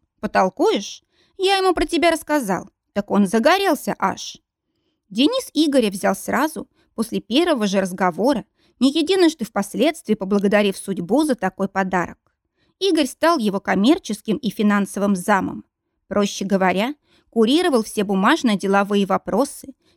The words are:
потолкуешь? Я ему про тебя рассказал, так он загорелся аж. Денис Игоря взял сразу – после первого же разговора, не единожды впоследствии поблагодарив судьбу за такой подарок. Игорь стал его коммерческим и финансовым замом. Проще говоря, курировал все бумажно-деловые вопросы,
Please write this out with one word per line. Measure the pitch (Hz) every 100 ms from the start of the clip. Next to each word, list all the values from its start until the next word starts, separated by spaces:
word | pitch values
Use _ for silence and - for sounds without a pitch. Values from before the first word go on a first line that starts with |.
| _ _
потолкуешь? | 208 202 190 - 370 311 202 - _ _ _ -
Я | 381 392
ему | 381
про | 349 339
тебя | 339 330
рассказал, | 330 - 302 214 175 - _ _
так | - 202
он | 196 196
загорелся | 226 254 370 392 302 - -
аж. | 190 - - - _ _ _ _ _ _ _
Денис | 196 294 523 -
Игоря | - 311 269 214
взял | 190 196
сразу – | 190 - 202 311 208 - _ _
после | - 226 196
первого | - 247 349 277 214
же | 196
разговора, | 190 180 185 165 220 247 - _ _ _
не | 254
единожды | 320 311 392 330 311 214
впоследствии | 208 196 - 285 320 -
поблагодарив | 214 190 202 196 208 208 190
судьбу | - 202 175 247
за | 311
такой | 254 185 - 196
подарок. | 190 190 185 165 - _ _ _ _ _ _
Игорь | 392 320 269
стал | - 320 339
его | 214 190
коммерческим | - 190 214 320 - 208 - -
и | 208
финансовым | - 208 202 190 - 202 190
замом. | 175 196 180 214 - _ _ _ _
Проще | 196 202 -
говоря, | 190 190 185 185 233 294 _ _ _
курировал | 233 226 294 359 254
все | 214 -
бумажно-деловые | 202 196 208 330 247 202 196 202 202 202 196
вопросы, | 190 - 190 277 - - - _